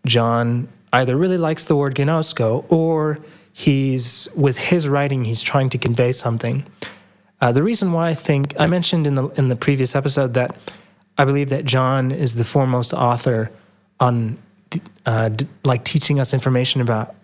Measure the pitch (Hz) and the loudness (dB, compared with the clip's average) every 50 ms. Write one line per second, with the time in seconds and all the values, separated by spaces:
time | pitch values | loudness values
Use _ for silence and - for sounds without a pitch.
0 | - 135 117 120 113 117 117 117 120 117 120 120 127 - - _ _ _ - 123 | -2 2 2 2 2 2 0 0 0 0 -2 -2 -4 -6 -12 _ _ _ 0 2
1 | 131 123 127 143 180 185 185 175 165 156 160 - - - 156 143 143 139 135 143 | 2 2 2 0 2 0 0 0 0 -2 -2 -4 0 0 2 2 2 0 0 0
2 | 139 147 160 160 156 - - - 117 110 113 - - - 170 165 160 165 165 156 | 0 0 0 0 -2 -4 -2 -2 0 0 0 -2 0 0 2 2 2 2 0 0
3 | 151 156 151 151 - - - - _ _ _ - - 160 139 135 135 135 131 131 | 0 -2 -4 -6 -10 -20 -20 -20 _ _ _ 0 2 2 2 4 2 0 0 -2
4 | 120 - - - - - - 170 143 139 120 - - - 180 175 156 143 139 143 | -2 -2 -4 -4 -6 -8 -2 0 0 0 0 -2 0 0 0 0 2 0 0 0
5 | 143 139 139 131 120 110 117 110 - - - 139 135 131 - 123 - 117 117 117 | 0 0 -2 -2 -2 -2 -2 -4 -4 -2 0 0 0 0 -2 -2 -2 0 0 2
6 | 123 123 127 - - 120 113 113 - 117 127 135 139 - - _ - - - - | 2 0 0 -2 -2 -2 -4 -2 -2 -4 -4 -4 -6 -8 -14 _ -16 -16 -16 -20
7 | _ _ _ _ _ _ _ _ - 120 120 135 160 220 240 - 202 185 170 165 | _ _ _ _ _ _ _ _ 0 2 2 2 2 0 0 0 0 0 0 0
8 | 170 165 160 156 - - 147 139 139 143 - - 156 165 175 180 170 - - 170 | 0 0 -2 -2 0 0 0 0 0 -2 -2 -2 0 0 2 0 0 0 0 0
9 | 151 147 139 135 127 139 - - 139 127 123 117 - - 139 131 131 120 - 143 | 2 2 0 0 -2 -2 -2 0 0 0 0 0 0 0 2 2 0 0 0 -2
10 | 135 147 131 147 135 123 117 127 123 127 - - - - - - - _ _ _ | -2 0 0 0 -2 0 0 -2 -2 -2 -6 -14 -16 -18 -18 -20 -20 _ _ _
11 | _ _ _ - 143 135 139 143 143 135 135 139 - 135 131 131 131 127 135 135 | _ _ _ 2 2 2 2 0 0 0 -2 -2 -2 0 0 2 2 2 2 0
12 | 127 127 135 185 147 123 113 117 117 - - 147 135 131 127 123 117 - - - | 0 -2 -2 0 -2 -2 0 -2 -2 0 2 2 2 2 2 0 0 -2 0 2
13 | 123 120 123 120 - 135 120 110 110 110 - - _ _ _ _ _ _ _ _ | 2 2 2 2 0 0 0 0 -2 -4 -8 -18 _ _ _ _ _ _ _ _
14 | 127 123 120 117 113 110 110 - - _ _ _ _ _ - 170 - - _ - | 0 2 2 0 -2 -4 -6 -8 -14 _ _ _ _ _ -10 -10 -10 -12 _ -6
15 | _ 120 113 113 113 110 110 110 143 - - _ - 135 127 120 - - - 151 | _ 0 0 2 0 0 -2 -4 -6 -8 -10 _ 0 0 0 0 -2 -2 -2 0
16 | - - 143 139 131 - - 127 - 135 127 123 127 135 - 135 120 117 113 110 | 0 2 0 0 0 0 -2 0 0 2 2 2 0 0 0 0 0 0 0 -2
17 | 104 - - - | -2 -6 -12 -20